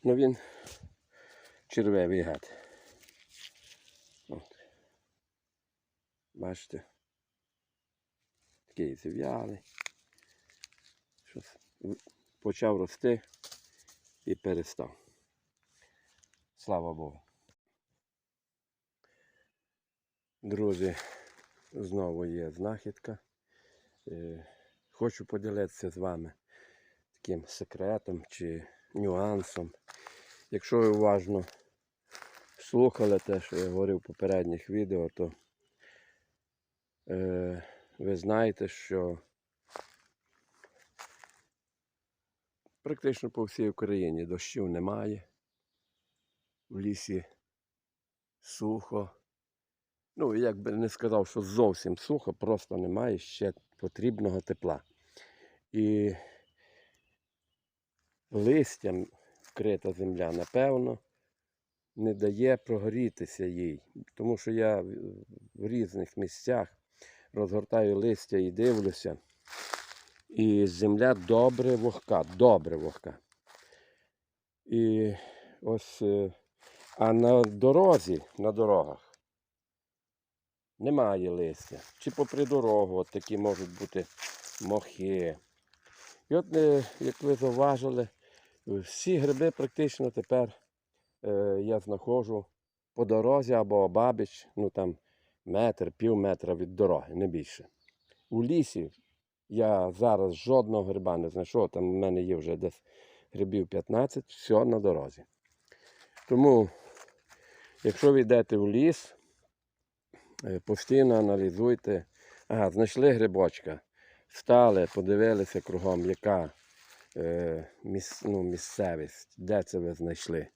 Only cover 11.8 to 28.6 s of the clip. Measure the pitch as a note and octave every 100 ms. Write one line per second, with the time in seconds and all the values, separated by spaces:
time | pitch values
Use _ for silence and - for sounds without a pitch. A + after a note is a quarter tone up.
11.8 | G2 - _ _ _ _ G#2+ G2 A2+ G2
12.8 | F#2 - B2 A#2 _ _ - - _ _
13.8 | - _ _ _ - F#2 G2 F2 E2 -
14.8 | A#1+ - _ _ _ _ _ _ _ _
15.8 | _ _ _ _ _ _ _ _ - F#2
16.8 | E2+ D#2 D2+ D2 _ _ _ _ _ _
17.8 | _ _ _ _ _ _ _ _ _ _
18.8 | _ _ _ _ _ _ _ _ _ _
19.8 | _ _ _ _ _ _ G#2 G2+ G#2 F2+
20.8 | F#2+ E2+ - - - - _ _ _ C#3+
21.8 | F#2+ G2 F2+ E2 F2 E2+ E2 E2 G2+ A2
22.8 | G#2+ - - G#2+ _ _ _ _ _ _
23.8 | _ _ - E2+ E2+ E2 E2 _ _ _
24.8 | _ _ A#2 - G2+ G#2 G#2+ G2+ F#2+ -
25.8 | F#2 F2 F#2 E2+ D#2+ _ _ _ - _
26.8 | _ _ _ _ - F2 D#2+ - F#2 -
27.8 | F#2+ G#2+ - F2 - - E2+ E2